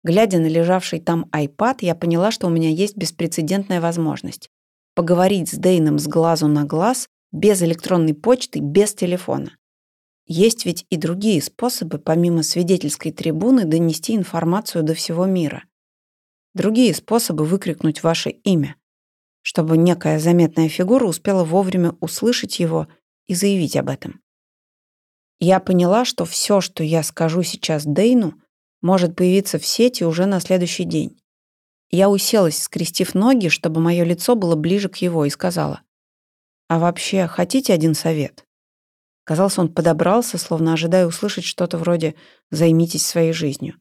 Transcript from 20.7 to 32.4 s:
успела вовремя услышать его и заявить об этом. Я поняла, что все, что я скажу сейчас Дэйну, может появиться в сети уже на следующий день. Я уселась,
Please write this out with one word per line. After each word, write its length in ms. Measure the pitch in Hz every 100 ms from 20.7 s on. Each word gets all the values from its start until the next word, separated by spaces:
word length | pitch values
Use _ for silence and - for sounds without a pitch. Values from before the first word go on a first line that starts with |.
| 156 180 254 220
успела 400 | 156 202 190 165
вовремя 500 | 180 190 185 170 170
услышать 580 | 165 - 226 247 196 -
его 300 | 170 160 156 _ _ _ -
и 80 | 175
заявить 420 | 202 196 147 147
об 100 | 139
этом. 320 | 135 - - _ _ _ _ _ _ _ _ _ _ _ _
Я 220 | 170 190
поняла, 420 | 185 180 175 214
что 220 | 247 240 165
все, 340 | - - 202
что 240 | 175 -
я 180 | 156 165
скажу 420 | 151 - 165 170
сейчас 420 | 165 - - 156 147
Дэйну, 480 | 147 220 247 180 - _ _ _ _
может 340 | 170 190 175 175
появиться 420 | 180 190 196 156
в 80 | -
сети 380 | - 240 247
уже 220 | 170 160 190
на 160 | 190
следующий 420 | - 185 175 -
день. 340 | 170 160 - - _ _ _ _ _ _ _
Я 180 | 170 196
уселась, 520 | 202 - 220